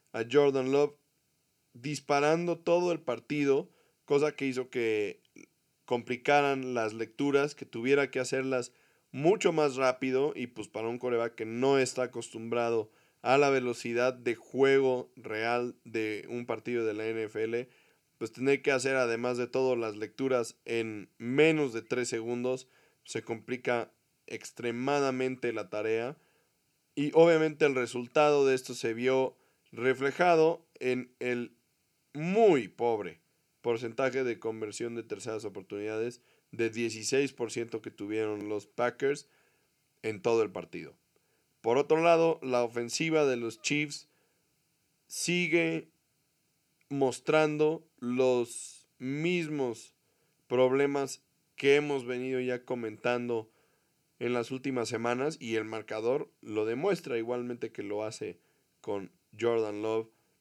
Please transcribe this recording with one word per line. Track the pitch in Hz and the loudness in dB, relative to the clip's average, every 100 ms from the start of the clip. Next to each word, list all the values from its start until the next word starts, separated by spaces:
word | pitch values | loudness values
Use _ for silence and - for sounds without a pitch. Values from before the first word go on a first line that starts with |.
| _ | _
a | 117 117 | -8 2
Jordan | 139 143 135 127 | 4 4 4 2
Love, | 139 147 - _ _ _ _ _ _ _ | 2 2 -2 _ _ _ _ _ _ _
disparando | 120 135 139 - 143 147 165 175 165 | -12 -10 -8 -2 2 2 2 0 -2
todo | 170 175 180 | 0 2 2
el | 160 | -2
partido, | - 113 - 147 139 139 180 _ _ _ | -4 -8 -6 -2 2 0 -2 _ _ _
cosa | - 143 151 | -2 0 0
que | - 139 | -2 -4
hizo | 127 123 | -4 -6
que | 123 113 107 101 - _ - - _ _ _ - | -2 0 0 -2 -8 _ -20 -20 _ _ _ -4
complicaran | 120 117 123 - 147 143 135 127 | -4 -2 -4 2 4 4 0 -2
las | 120 110 | -2 -2
lecturas, | 110 110 - 143 139 147 - | -4 -8 -4 2 2 2 -4
que | - | -12
tuviera | 113 123 143 135 | -6 2 2 2
que | 131 | -2
hacerlas | 123 135 131 127 120 _ _ _ _ | -4 -2 -2 -2 -4 _ _ _ _
mucho | 131 156 220 185 | 0 2 4 2
más | 160 147 127 | 2 2 2
rápido, | 131 127 131 131 147 - | 0 2 0 0 0 -2
y, | 120 | -8
pues, | - 98 | -10 -12
para | 110 113 | -8 -6
un | 120 | -4
quarterback | 123 117 117 - | -2 0 -2 -4
que | 110 | -8
no | 117 135 139 | 0 2 4
está | 127 - | 2 -2
acostumbrado | 123 117 117 113 113 120 117 113 107 _ _ _ | -4 -6 -12 -12 -4 -2 0 0 -2 _ _ _
a | 117 139 | 2 4
la | 139 | 4
velocidad | 135 123 117 123 117 127 | 2 0 -4 -4 0 0
de | 123 120 113 | 0 -4 -4
juego | - 127 135 135 131 127 - - | -6 2 4 6 4 0 -4 -14
real | 110 107 113 120 123 - 117 | -8 -4 -2 0 -2 -8 -8
de | 113 107 104 - | -4 -4 -6 -8
un | 120 120 | -8 -6
partido | 113 - 120 110 | -6 -4 -2 -2
de | |
la | 104 110 | -2 -4
N | 113 | -4
F | 107 110 | -6 -4
L, | 113 117 127 _ _ _ _ - | -4 -4 -6 _ _ _ _ -10
pues, | 113 | -10
tener | - 135 139 | -2 0 2
que | 147 | 2
hacer, | 131 135 135 | 0 2 2
además | 120 117 123 123 | 2 0 -2 -2
de | 120 | -2
todo, | 131 131 120 | 0 2 0
las | 110 104 | -2 -6
lecturas | 107 - 135 127 113 - - | -10 -4 0 2 0 -8 -4
en | 117 113 104 - - | -2 -2 -6 -14 -10
menos | 117 135 160 156 139 | -2 4 6 4 0
de | 113 | -4
tres | - 123 120 | -4 -4 -2
segundos, | 117 113 120 123 127 - _ _ _ | -4 -4 -2 -2 -2 -6 _ _ _
se | - 113 | -10 -8
complica | - 113 - 127 127 120 - _ _ _ - | -6 -8 -6 -6 -2 -2 -2 _ _ _ -14
extremadamente | 117 - - 117 117 135 143 135 127 131 127 120 | -14 -12 -8 -6 -4 0 0 0 0 -2 -2 -4
la | 110 98 | -4 -6
tarea. | 107 110 113 123 156 _ _ _ _ _ _ _ - | -4 -2 -2 -2 -8 _ _ _ _ _ _ _ -4
Y | 143 | 2
obviamente | 160 170 160 156 147 151 | 6 8 6 2 2 2
el | 127 | 2
resultado | 117 127 120 156 151 143 135 | -2 -4 -2 4 4 6 4
de | 127 | 2
esto | - 120 | -2 -6
se | 117 | -4
vio | 113 127 131 131 - _ _ _ | -2 2 2 0 -4 _ _ _
reflejado | 113 127 127 139 135 180 160 160 - _ - | -2 0 0 0 2 4 6 4 2 _ -6
en | 127 127 123 - | -2 -2 -4 -6
el | 123 123 117 - _ _ _ _ _ | -4 -4 -6 -12 _ _ _ _ _
muy | 147 165 202 220 143 95 | -8 0 6 6 6 2
pobre | - 120 110 90 80 _ _ _ _ | -2 -2 0 -4 -12 _ _ _ _
porcentaje | 120 113 120 113 131 131 | -4 -2 -4 -2 -2 0
de | 127 107 | -2 -4
conversión | 113 110 107 101 120 117 | -6 -6 -8 -8 -8 -8
de | |
terceras | 110 104 123 110 104 | -10 -10 -8 -8 -8
oportunidades | 98 92 101 107 110 120 117 _ _ _ | -12 -10 -8 -6 -4 -6 -8 _ _ _
de | 113 113 | -4 -2
dieciséis | 110 117 107 107 135 139 | -2 -4 -4 0 0 0
por | - 113 | -2 -6
ciento | 123 113 110 | -6 -6 -8
que | - | -10
tuvieron | - 101 107 107 104 104 | -10 -6 -2 -2 -4 -6
los | 104 - | -6 -6
Packers | - 120 - 139 147 - _ _ _ _ _ _ _ | -2 -2 0 -2 -2 -8 _ _ _ _ _ _ _
en | 113 104 | -8 -2
todo | 117 113 | 2 4
el | 104 | 2
partido. | 92 82 85 76 - _ _ _ _ _ _ | -2 -10 -12 -14 -18 _ _ _ _ _ _
Por | 113 127 | 0 2
otro | 143 160 | 4 4
lado, | 170 165 165 - | 6 6 4 0
la | 131 123 | 0 0
ofensiva | 120 120 117 - 165 156 143 | 0 -4 -6 -4 0 2 2
de | 120 | 0
los | 117 110 | -4 -6
Chiefs | - 151 147 - - _ _ _ _ _ _ _ _ _ _ | -2 -2 -2 -8 -16 _ _ _ _ _ _ _ _ _ _
sigue | - - 180 175 170 165 165 - _ _ _ _ _ _ _ _ _ - | -8 -2 0 2 2 2 -2 -8 _ _ _ _ _ _ _ _ _ -8
mostrando | 139 131 - - 156 156 151 151 160 - _ | 0 0 0 2 4 4 4 0 0 -8 _
los | 120 123 131 123 117 - - - _ _ | -2 2 4 4 0 -6 -16 -18 _ _
mismos | 131 143 165 180 156 151 127 110 - _ _ _ _ _ _ | -8 -4 0 0 -2 -2 -4 -4 -12 _ _ _ _ _ _
problemas | 123 127 135 143 139 135 - _ _ _ - | 4 6 6 2 0 -4 -8 _ _ _ 0
que | 139 143 | 4 6
hemos | 147 139 120 | 4 -2 -4
venido | 123 131 127 | -4 -2 -2
ya | 127 123 - | -2 -4 -4
comentando | 127 110 107 123 123 120 113 107 _ _ _ _ _ _ - | -4 -6 -4 -2 0 -2 -4 -6 _ _ _ _ _ _ -8
en | 123 | -4
las | 123 117 | -2 -4
últimas | 131 139 127 113 | -6 -4 -4 -2
semanas, | 117 117 123 147 160 | -2 -2 0 -2 -4
y | 117 110 | -4 -4
el | |
marcador | 110 110 107 113 113 143 - _ | -2 -8 -8 -4 -2 -2 -4 _
lo | 117 107 110 | -6 -2 -2
demuestra | 120 196 180 147 120 | 0 -2 -2 -4 -4
igualmente | 113 123 123 120 113 | -4 -4 -6 -8 -10
que | - | -8
lo | 101 104 | -6 -6
hace | 107 - 107 - _ _ _ _ | -6 -8 -10 -12 _ _ _ _
con | - 101 92 _ _ 107 | -8 -8 -8 _ _ -4
Jordan | 117 117 107 104 | 0 0 0 -4
Love. | 110 110 113 _ _ _ | -2 -4 -4 _ _ _